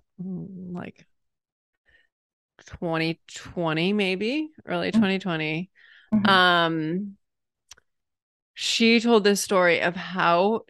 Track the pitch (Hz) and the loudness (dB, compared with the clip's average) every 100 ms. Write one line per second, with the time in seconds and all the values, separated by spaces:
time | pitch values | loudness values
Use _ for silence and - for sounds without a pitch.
0 | _ - 185 180 175 185 180 175 - - | _ -14 -12 -10 -12 -14 -14 -12 -14 -18
1 | _ _ _ _ _ _ _ _ _ _ | _ _ _ _ _ _ _ _ _ _
2 | _ _ _ _ _ _ - - 175 160 | _ _ _ _ _ _ -20 -10 -6 -2
3 | 160 165 _ - - - 165 156 175 208 | -2 -4 _ -20 -14 -6 -2 0 0 0
4 | 190 185 214 294 311 - - 175 180 208 | -2 -2 -4 -4 -6 -12 -8 -4 0 2
5 | 196 190 190 160 156 156 185 _ - - | 2 0 -4 -4 -4 -4 -8 _ -20 -20
6 | _ 214 202 190 180 175 165 160 156 180 | _ 0 4 4 6 4 2 0 -4 -4
7 | 202 196 _ _ _ _ _ - _ _ | -6 -14 _ _ _ _ _ -20 _ _
8 | _ _ _ _ _ - - - 226 233 | _ _ _ _ _ -8 -4 2 4 4
9 | 233 233 202 202 - 196 175 165 170 180 | 4 4 4 0 0 2 4 2 0 -4
10 | 175 180 170 170 196 226 - | -10 -2 2 4 2 0 -6